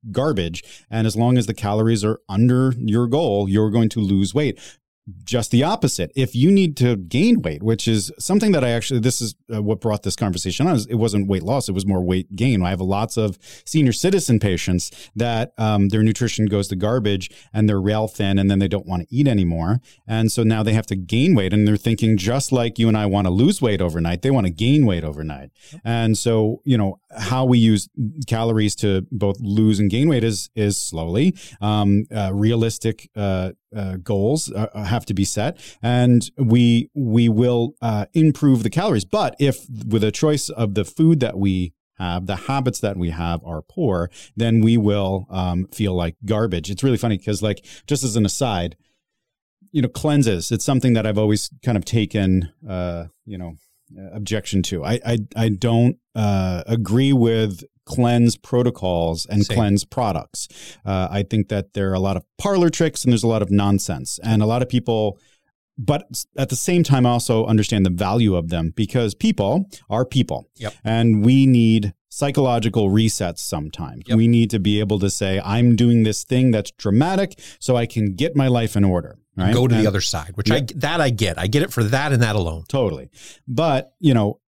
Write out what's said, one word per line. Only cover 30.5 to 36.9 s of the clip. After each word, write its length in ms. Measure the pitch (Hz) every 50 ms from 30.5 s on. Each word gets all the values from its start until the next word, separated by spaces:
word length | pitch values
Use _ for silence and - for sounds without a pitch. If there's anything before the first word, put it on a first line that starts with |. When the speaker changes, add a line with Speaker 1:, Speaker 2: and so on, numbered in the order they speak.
| _
Speaker 1:
is 240 | 110 107 104 98 -
slowly. 560 | - - - 80 80 82 85 107 147 185 180 - - - - -
Um, 440 | 101 104 107 107 104 101 101 101 107 - 104
uh, 160 | 110 101 95 98
realistic, 800 | 101 104 110 120 117 113 113 107 - - 113 107 - - - _
uh, 360 | 107 104 98 95 92 92 92 - _ _ _ -
uh, 220 | 110 101 95 92
goals, 540 | 95 87 - 113 98 98 110 143 156 - - -
uh, 140 | 101 107 - -
uh, 80 | 101 104
have 220 | 95 - 117 -
to 80 | - 107
be 100 | 92 98
set, 320 | 95 - - 104 139 175 - - - - _
and 480 | - 117 123 123 123 123 123 120 117 - _
we, 540 | - 139 117 113 123 120 117 117 117 120 -